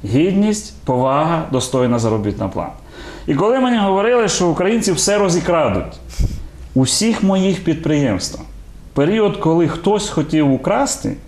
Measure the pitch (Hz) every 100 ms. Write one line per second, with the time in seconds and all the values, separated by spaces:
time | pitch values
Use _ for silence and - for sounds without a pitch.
0 | 101 127 175 190 214 214 - - - 127
1 | 131 139 160 165 156 131 - 135 123 120
2 | 113 110 101 - 98 - 85 - - -
3 | - - - 269 285 262 254 233 196 190
4 | 220 247 214 - 180 160 185 226 196 170
5 | - 208 196 175 170 170 135 95 - -
6 | - - - - - - - 131 131 -
7 | 220 226 190 190 190 180 - 160 160 151
8 | 139 92 - - - - - - - -
9 | 147 220 208 202 160 165 165 - 202 208
10 | 208 - 151 156 147 131 - 214 277 -
11 | - 101